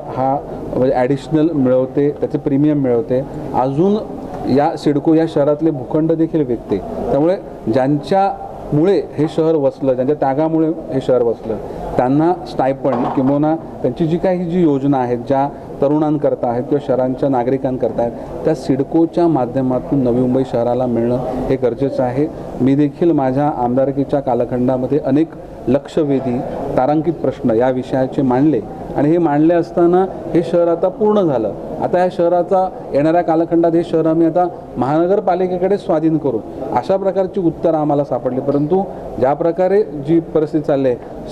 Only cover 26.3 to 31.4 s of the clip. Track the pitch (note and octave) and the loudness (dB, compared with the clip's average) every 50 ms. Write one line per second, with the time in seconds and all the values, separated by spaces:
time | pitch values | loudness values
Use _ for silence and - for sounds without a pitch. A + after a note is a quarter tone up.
26.3 | A#2+ B2 A#2+ - - - - - - C3 B2+ C3+ D3+ D#3+ D3+ F3 D#3+ - - C3+ | -4 -4 -4 -6 -6 -8 -6 -2 0 0 2 2 2 2 2 0 -2 -2 -2 -4
27.3 | - - - B2 A2+ A2+ B2 C3 C3 B2+ B2 - D3 C3 C3 B2+ - D3 C#3 B2+ | -4 -2 0 0 2 4 2 2 0 -2 -4 -2 -2 -2 0 0 0 0 0 2
28.3 | B2 B2+ C#3+ D#3+ C#3+ A2 G2 - - - - - - - C#3 D3 E3 F3+ E3+ D#3 | 2 4 4 4 2 2 -2 -4 -10 -12 -12 -8 -2 0 2 2 4 2 2 2
29.3 | C#3+ D3 D#3 E3 F3 E3+ E3 - - F3+ E3+ E3+ F3+ F3+ F#3+ F#3 - - - - | 2 4 4 4 4 2 0 0 0 2 2 4 4 4 2 0 -4 -10 -8 -2
30.3 | C3 E3 E3 - F3+ E3+ E3+ E3+ E3 E3 F#3+ F#3 F#3 - G#3+ G#3+ G#3+ G#3 F#3+ D#3+ | 0 0 0 2 2 2 2 2 2 2 0 -2 0 0 2 2 4 4 2 2
31.3 | C3+ A#2 | 2 0